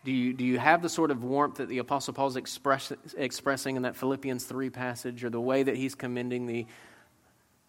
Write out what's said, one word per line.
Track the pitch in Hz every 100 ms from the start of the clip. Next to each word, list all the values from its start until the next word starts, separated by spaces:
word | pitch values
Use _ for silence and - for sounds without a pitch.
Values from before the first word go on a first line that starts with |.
do | 135
you, | 131 123
do | 131
you | 127 123
have | 139 170
the | 170
sort | 165 160
of | 127
warmth | 123 139 147 -
that | 113
the | 123
Apostle | 120 139 139
Paul's | 131 139 127
express-, | 120 - 139 135 - 139 - -
expressing | 131 - 143 135 139
in | 131
that | 127 113
Philippians | 131 135 139 123
three | - 127 131
passage, | 123 127 120 127 120
or | 120
the | 117
way | 123 135
that | 135
he's | 123 131 -
commending | 127 123 123 123 123
the | 117 113 - - - _ _ _ _ _ _